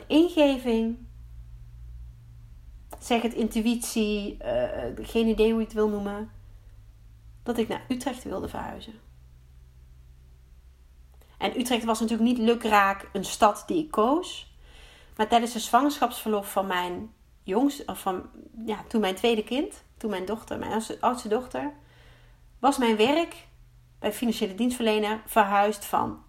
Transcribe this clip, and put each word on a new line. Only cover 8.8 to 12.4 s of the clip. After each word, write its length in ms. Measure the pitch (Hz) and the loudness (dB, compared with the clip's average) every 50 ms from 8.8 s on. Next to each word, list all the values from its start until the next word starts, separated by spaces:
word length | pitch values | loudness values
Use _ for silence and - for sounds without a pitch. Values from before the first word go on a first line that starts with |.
| - - 220 220 - - - - - - - - - - - - - - - - - - - - - - - - - - - - - - - - - - - - - - - - - - - - - - - - | -14 -16 -18 -20 -20 -20 -20 -20 -20 -20 -20 -20 -20 -20 -20 -20 -20 -20 -20 -20 -20 -20 -20 -20 -20 -20 -20 -20 -20 -20 -20 -20 -20 -20 -20 -20 -20 -20 -20 -20 -20 -20 -20 -20 -20 -20 -20 -20 -20 -20 -8 -4
En 220 | - 196 214 - | -4 -2 -2 -2
Utrecht 240 | 247 247 254 226 220 | 0 0 0 0 2
was 160 | 226 226 220 | 0 0 0
natuurlijk 300 | 233 220 233 220 226 240 | 0 0 2 4 4 4
niet 180 | 247 247 | 4 4